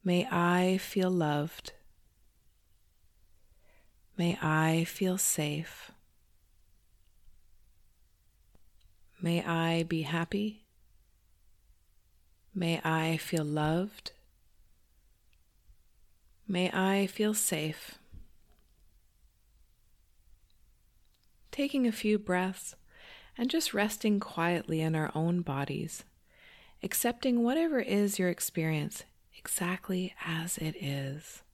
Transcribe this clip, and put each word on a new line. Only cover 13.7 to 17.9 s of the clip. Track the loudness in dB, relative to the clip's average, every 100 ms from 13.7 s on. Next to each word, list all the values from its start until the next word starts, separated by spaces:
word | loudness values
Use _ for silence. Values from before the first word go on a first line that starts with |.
| 0 -2 -8 -18 -20 _ _ _ -20 -20 _ _ _ _ _ _ _ _ _ _ -20 -20 _ -20 _ _ _ -4
May | 0 2
I | 2 2 2 0
feel | 0 0
safe. | 2 0 0 -2 -6 -12